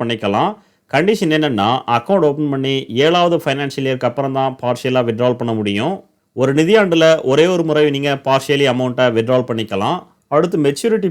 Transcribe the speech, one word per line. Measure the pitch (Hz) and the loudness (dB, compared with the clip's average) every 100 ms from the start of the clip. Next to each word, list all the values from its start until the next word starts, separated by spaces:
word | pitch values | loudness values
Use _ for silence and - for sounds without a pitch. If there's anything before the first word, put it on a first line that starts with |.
பண்ணிக்கலாம். | 117 113 101 104 175 214 _ _ _ | -4 -4 -2 0 -2 -4 _ _ _
கண்டிஷன் | 139 185 220 170 156 | -2 0 0 0 0
என்னன்னா, | 151 110 101 127 - 117 | 0 0 0 -2 0 -2
அக்கவுண்ட் | - 196 151 | 0 0 0
ஓப்பன் | 143 151 | 0 -4
பண்ணி | 135 135 135 - 117 | -2 -2 -4 -2 0
ஏழாவது | 151 175 175 165 | 2 4 2 0
ஃபைனான்ஷியல் | 147 139 143 135 135 | -2 -4 -4 -4 -4
இயருக்கு | 127 123 | -2 -2
அப்புறம் | 127 139 135 | -2 -4 -2
தான் | 135 127 | -2 -2
பார்ஷியலா | 123 120 131 127 120 | -4 -2 0 0 0
வித்ட்ராவல் | 110 123 123 | 0 0 0
பண்ண | 117 110 | -2 -2
முடியும். | 104 101 139 190 - _ _ - | -2 -2 -2 -6 -12 _ _ -2
ஒரு | 131 139 | 0 2
நிதியாண்டுல | 160 220 190 165 160 160 127 | 4 4 2 4 4 4 2
ஒரே | 139 170 | 4 4
ஒரு | 180 160 | 2 0
முறை | 151 151 | 2 2
நீங்க | 139 143 135 135 | 0 -2 -2 0
partially | 135 - 135 139 | 0 0 0 0
அமௌண்ட்டை | 123 127 123 127 113 | 0 -2 0 0 2
வித்ட்ராவல் | 113 127 123 | 0 0 0
பண்ணிக்கலாம். | 113 107 98 113 180 - _ - | -4 -4 -4 -4 -4 -10 _ -2
அடுத்து, | 143 175 180 | 0 0 0
மெச்சூரிட்டி | 143 143 233 220 180 | 0 0 0 0 -2